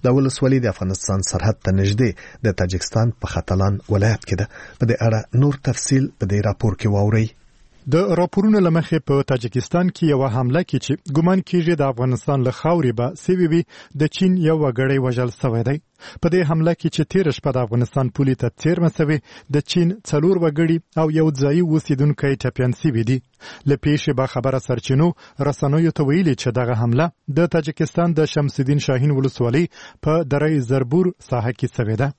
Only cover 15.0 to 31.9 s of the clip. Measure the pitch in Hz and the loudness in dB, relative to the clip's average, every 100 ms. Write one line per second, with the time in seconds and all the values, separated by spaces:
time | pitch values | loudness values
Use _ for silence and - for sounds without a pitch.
15 | 127 120 123 - 131 113 117 147 _ _ | 0 -2 -4 -2 -2 0 -2 -4 _ _
16 | - - 170 180 156 160 160 170 165 - | -20 -4 0 0 0 0 0 0 -4 -2
17 | 151 190 170 - 147 127 120 117 120 - | -2 0 0 -2 -2 -2 -2 0 0 0
18 | 127 - 135 131 120 - 156 170 170 - | -2 0 0 0 -4 -2 -2 2 0 0
19 | 147 151 - - - 143 - 180 170 214 | -2 -2 -4 -20 -4 -4 0 0 0 -2
20 | - 151 160 185 165 147 165 165 - - | -2 0 2 2 0 0 0 0 -2 -2
21 | 160 156 160 135 139 156 175 156 - 135 | 0 2 2 2 0 2 2 0 0 0
22 | 147 143 143 135 127 - 127 123 160 113 | 0 0 -2 -2 -4 -2 -2 0 0 0
23 | 113 127 _ _ - - 139 143 147 147 | 0 -2 _ _ -20 -8 -2 0 2 0
24 | - 127 127 135 131 131 - 120 - 135 | 0 -2 -2 -2 -2 -2 -2 -6 0 2
25 | 170 - - - 139 - 143 147 165 - | 2 0 -14 -4 -4 -2 0 2 0 0
26 | 139 156 175 127 - 117 120 117 117 120 | 0 2 0 0 -2 -2 -2 0 0 2
27 | 165 - - 139 170 165 156 - 160 - | 0 -4 -4 0 2 0 -2 -4 -2 0
28 | 170 156 151 - 143 - 131 147 - 131 | 0 2 0 0 -2 -2 0 0 0 0
29 | 143 135 135 - 120 135 170 - - - | 2 2 0 0 0 2 0 -4 -20 -6
30 | - 156 151 143 156 156 117 135 120 160 | 0 0 0 0 2 0 0 0 2 2
31 | 185 - - 123 113 123 127 - 107 | 0 -2 -6 -2 -2 -4 -6 -2 -2